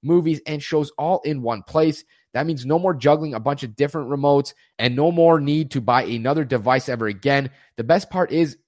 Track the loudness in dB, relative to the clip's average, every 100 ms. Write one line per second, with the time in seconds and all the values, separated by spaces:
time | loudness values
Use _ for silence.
0 | 2 2 2 -4 -4 -8 -2 -2 -2 -4
1 | -2 -2 -2 -4 -4 -4 -2 0 0 0
2 | -14 _ _ -6 -4 -4 -2 0 0 0
3 | 2 2 0 -4 -4 -4 -8 -2 -2 -2
4 | -6 0 4 4 2 -10 _ -4 -2 2
5 | 0 4 4 4 2 -2 -2 -4 0 0
6 | 0 -4 -2 -2 0 -2 2 0 0 -4
7 | -4 -2 0 0 0 _ _ -10 2 2
8 | 2 -4 0 0 0 -2